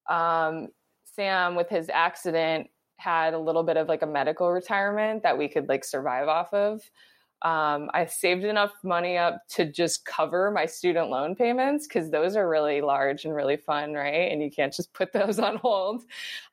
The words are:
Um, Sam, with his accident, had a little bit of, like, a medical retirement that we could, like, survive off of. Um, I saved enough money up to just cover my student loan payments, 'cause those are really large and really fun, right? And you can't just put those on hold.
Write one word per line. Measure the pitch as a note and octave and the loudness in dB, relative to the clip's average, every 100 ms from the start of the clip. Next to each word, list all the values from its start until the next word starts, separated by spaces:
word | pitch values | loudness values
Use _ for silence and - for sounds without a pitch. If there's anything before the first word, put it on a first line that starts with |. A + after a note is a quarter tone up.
| - | -2
Um, | E3+ E3 E3 D#3+ D#3+ - - _ _ - | 0 2 2 0 -2 -8 -16 _ _ -14
Sam, | - G3 F#3+ F3+ F3 | -4 0 2 2 0
with | F3 | 0
his | F3+ E3 | -2 0
accident, | D#3+ E3+ - F3+ E3 D#3+ D#3+ - _ _ _ | 2 2 0 -2 0 2 0 -4 _ _ _
had | F#3 E3 D#3+ | -2 2 2
a | D#3+ | 0
little | D#3+ E3 | 0 0
bit | E3 D#3+ | 2 0
of, | D#3+ | 2
like, | D#3 | 0
a | D#3 | 0
medical | D3 C#3 D#3 F3 | 0 0 0 0
retirement | F3+ F3+ G3 G3+ G#3 G#3+ A3 | 0 0 0 0 0 -2 0
that | F3+ C3+ | 0 0
we | C#3+ | 0
could, | D#3 C#3 | -2 0
like, | C3+ - | -2 -2
survive | C#3 C#3 B2+ D3 | -4 -2 -2 0
off | D#3+ F3 | 0 0
of. | G3+ G#3 A3 - _ - _ _ _ | 0 0 -2 -12 _ -20 _ _ _
Um, | E3 D#3+ D3+ D3 D3 | 0 2 2 0 0
I | F3 E3 | -2 -2
saved | - F3 F3+ G#3 | 0 0 0 0
enough | G#3 G#3 - | 0 0 -2
money | F#3 F3 F3 F3 | -2 0 0 2
up | E3+ E3+ - | 0 0 -4
to | - D#3+ | -2 -2
just | D#3 E3+ - - | 0 0 -2 -4
cover | - D#3 F3 G3 | -2 0 2 2
my | G3+ - | 0 -2
student | - F3+ E3 C#3+ | 0 0 2 0
loan | C3 D3+ F#3+ | -2 -2 0
payments, | A#3+ B3 C4 D4 D4 | 0 2 0 0 -2
'cause | G3 D#3+ | -4 0
those | D#3+ E3+ G#3+ | 0 2 2
are | F3+ | 2
really | D#3 D3+ C#3+ | 2 2 2
large | C#3+ C#3 C#3 D3 D#3 | 2 2 0 -2 -4
and | D3 | -2
really | C#3 D3+ | 0 0
fun, | - D3 D3+ | 0 -2 -2
right? | D3 C#3+ D#3 F3+ | -4 0 0 0
And | D3+ | -2
you | D3 | -4
can't | D3 C#3 | -2 -2
just | - - | -2 -10
put | - F#3 | -4 -2
those | G#3+ G#3 F#3+ | 0 0 0
on | A3+ G#3+ | 0 0
hold. | B3 G3 F#3+ A#3 - - - - - | 0 0 0 -6 -10 -14 -12 -14 -8